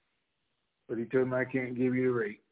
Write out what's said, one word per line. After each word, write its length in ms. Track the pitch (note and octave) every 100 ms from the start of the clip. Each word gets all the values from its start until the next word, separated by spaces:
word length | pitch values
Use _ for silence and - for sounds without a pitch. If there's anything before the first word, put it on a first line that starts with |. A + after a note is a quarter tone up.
| _ _ _ _ _ _ _ _ -
but 100 | A#2
he 60 | A#2
told 220 | C3 B2+
me, 80 | B2+
"I 80 |
can't 300 | B2+ C3+ B2+
give 200 | B2 B2+ B2+
you 160 | B2+
the 60 | A#2+
rate." 240 | G#2 A2 _